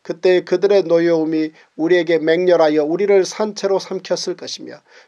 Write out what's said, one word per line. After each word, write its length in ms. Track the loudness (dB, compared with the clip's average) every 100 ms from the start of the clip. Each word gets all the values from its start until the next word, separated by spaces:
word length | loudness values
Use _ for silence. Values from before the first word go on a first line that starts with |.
그때 420 | -12 -2 2 2
그들의 400 | 0 0 2 2
노여움이 680 | 2 2 2 0 0 -2 -4 -8 _
우리에게 440 | -6 0 2 2 0
맹렬하여 680 | 2 2 4 4 4 2
우리를 400 | 0 -2 2 2
산채로 560 | 2 -4 -6 -4 -2 -2
삼켰을 560 | -4 -10 -6 -6 -6 -10
것이며 400 | -12 -14 -16 -20 _ -20